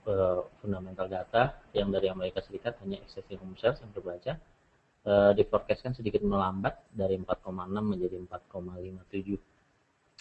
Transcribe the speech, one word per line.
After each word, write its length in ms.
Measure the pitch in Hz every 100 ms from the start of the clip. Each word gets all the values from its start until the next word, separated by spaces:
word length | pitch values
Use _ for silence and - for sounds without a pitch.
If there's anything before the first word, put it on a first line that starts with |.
| 110
eh, 320 | 98 92 90 - -
fundamental 480 | 104 95 92 92 92
data 400 | 92 92 113 127 - - 104
yang 160 | 101
dari 160 | 95 95
Amerika 320 | 92 92 95
Serikat 400 | - 98 117 120
hanya 160 | 98 98
existing 320 | - - - 95
home 160 | 92 95
sales 240 | 113 123
yang 80 | 110
terbaca, 480 | 101 92 87 - 156 - _ _ _ _ _
eh, 280 | 104 101 101 104
diforecastkan 560 | - 104 - 104 127
sedikit 320 | 127 113 104
melambat 560 | 104 98 95 95 120 - - 110
dari 240 | 95 95
empat 240 | 92 92
koma 240 | 98 92 90
enam 240 | 101 107
menjadi 240 | 92 90 92
empat 320 | 90 87 -
koma 320 | 95 90 90
lima 240 | 92 92 90
tujuh. 240 | 98 95 98 - _ _ _ _ _ _ -